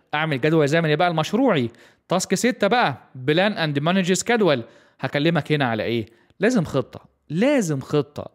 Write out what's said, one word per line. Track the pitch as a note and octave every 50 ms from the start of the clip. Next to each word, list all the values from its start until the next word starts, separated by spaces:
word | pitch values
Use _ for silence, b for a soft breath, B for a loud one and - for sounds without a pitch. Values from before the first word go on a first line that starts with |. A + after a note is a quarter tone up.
| _ _ -
اعمل | D3+ D#3 D#3+ C#3+ B2+
جدول | C3+ D#3 E3 D#3+ D3 C3+
زمني | D3+ E3 E3+ D#3 D3+
بقى | D3+ F3+ F3+
لمشروعي. | E3+ D#3 D3+ - - G#3+ C#4 B3+ F#3 D3 A#2+ A2+ b b b b b b b -
تاسك | E3 F#3 - - G3
ستة | F#3 - A#3+ - - G#3+
بقى، | G3 A3 B3 A3 D#3+ B2+ - - _ _ C3 B2+ C#3
plan | D3+ F3 F#3+ G#3+ G3+
and | - E3 D3+ C#3+ C#3+
manage | C#3+ E3 F#3 G3 F3+ F3 F#3 F3+ -
schedule. | - A#3+ A#3 G#3 E3+ C#3+ B2 A2+ b b b b b b b
هكلمك | - C3 - D3 C#3+ E3+ E3+ D3+ C#3+ - D3+
هنا | D3 C#3
على | A#2+ A2+ G#2+ F2
ايه؟ | G2 A#2 A#2 G#2+ b b b b b b b
لازم | F3+ A#3 B3+ G#3+ D3+
خطة، | - - C3+ B2 - - - - _ _ _ _ _
لازم | D3 E3+ A3+ C#4 D4+ C4+ G3+ D#3+ D3 C3+
خطة. | - - D3+ D3 C#3 - _ - - - -